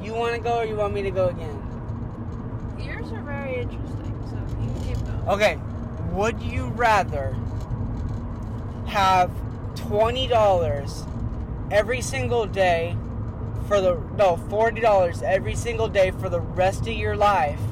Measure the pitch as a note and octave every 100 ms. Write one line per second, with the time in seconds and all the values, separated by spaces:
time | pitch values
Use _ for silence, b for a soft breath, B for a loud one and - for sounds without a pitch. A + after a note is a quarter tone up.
0 | G3+ A3+ A#3 A#3 A3+ A#3 A3 G#3+ G3+ G3+
1 | G3 F#3 F3+ E3+ - - - - - -
2 | - - - - - - - - E4 D#4
3 | D4+ - D4 C#4 C4 B3+ A#3+ - - -
4 | - - - - - - - - - -
5 | - - - G3+ G#3 D#3 - - - -
6 | E3 F3 A3 A3+ - - - - A#3 G#3
7 | - C#3+ C3+ - - - - - - -
8 | - - - - - - - - - G#3
9 | F#3+ F#3 F3+ - - - - - - G#3
10 | A3+ B3+ B3+ A#3 G#3 F3+ D#3+ F#3+ - -
11 | - - - - - - - G3+ G#3 B3+
12 | - C4+ B3 A#3+ G3+ F3+ F#3 E3+ E3+ F3
13 | - - - - - - - G3+ F#3 E3+
14 | - - G3 E3+ - G#3 A3+ A3 A3+ G3
15 | F3 D#3+ D3 F#3+ - - - A3 A3 G3
16 | F#3+ F#3 F#3+ E3+ E3 F3+ F#3 G3 A3+ A3
17 | G#3+ G#3 G3+ F#3+ D3+ C#3 -